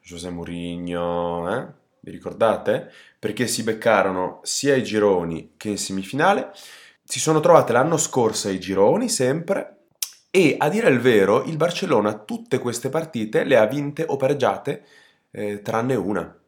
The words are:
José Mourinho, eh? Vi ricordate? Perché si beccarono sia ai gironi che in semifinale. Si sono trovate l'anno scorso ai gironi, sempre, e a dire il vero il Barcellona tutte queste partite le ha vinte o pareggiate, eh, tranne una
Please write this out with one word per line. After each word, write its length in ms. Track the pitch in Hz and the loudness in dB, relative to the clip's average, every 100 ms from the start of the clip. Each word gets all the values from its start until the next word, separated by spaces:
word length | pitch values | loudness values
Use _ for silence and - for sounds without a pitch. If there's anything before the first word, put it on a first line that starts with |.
José 300 | - 85 90 | -18 -12 -10
Mourinho, 1300 | 87 85 87 87 87 87 87 87 87 87 85 87 117 | -10 -10 -8 -8 -8 -6 -4 -2 -2 -2 -4 -4 -6
eh? 240 | - - _ _ | -6 -18 _ _
Vi 60 | - | -18
ricordate? 800 | 92 92 - 113 95 - 120 - - - _ | -14 -12 0 0 2 0 -2 -4 -20 -20 _
Perché 300 | 107 104 117 | -8 -4 -4
si 160 | - | -2
beccarono 760 | 113 110 117 107 95 92 92 - | -4 0 4 4 4 -2 -4 -6
sia 320 | - - 139 | -8 -2 2
ai 80 | 135 | 2
gironi 720 | 101 107 104 92 85 82 78 _ | 2 2 4 4 0 -6 -10 _
che 120 | 107 | -6
in 100 | 101 | -6
semifinale. 720 | - 95 98 135 170 208 - - - - - _ | -4 -6 -6 0 2 2 -2 -14 -20 -20 -20 _
Si 160 | _ 131 | _ -6
sono 180 | 151 160 | 0 2
trovate 340 | 165 160 - | 6 6 6
l'anno 240 | 120 143 160 | 2 2 0
scorso 520 | - - 113 107 104 | 0 0 0 0 -4
ai 100 | 95 | -4
gironi, 500 | 90 95 104 180 247 | -2 2 4 4 0
sempre, 760 | - 127 151 165 196 - - _ _ - - _ | -2 -2 -2 -2 -4 -6 -16 _ _ -14 -14 _
e 280 | 190 160 - | 4 4 4
a 100 | 147 | 0
dire 200 | 202 226 | 2 2
il 100 | 131 | 4
vero 460 | 127 110 95 113 | 4 4 6 2
il 120 | 135 156 | 0 -2
Barcellona 600 | 160 - 185 120 104 104 | -2 -2 0 0 0 -4
tutte 400 | - 233 - 127 | -10 -12 -4 -4
queste 300 | 120 117 131 | -4 -6 -4
partite 560 | 147 160 117 110 160 | -4 -4 -6 -2 -2
le 120 | 143 127 | 4 4
ha 100 | 110 | 4
vinte 380 | 143 143 143 | 0 -6 -6
o 120 | 160 139 | -4 -2
pareggiate, 680 | 135 143 113 95 - 139 _ _ _ _ _ | 0 2 0 0 -6 -10 _ _ _ _ _
eh, 320 | - 104 104 | -10 -8 -8
tranne 320 | 110 113 123 | -4 -4 -2
una 420 | 127 90 98 82 - | -2 -2 -4 -6 -14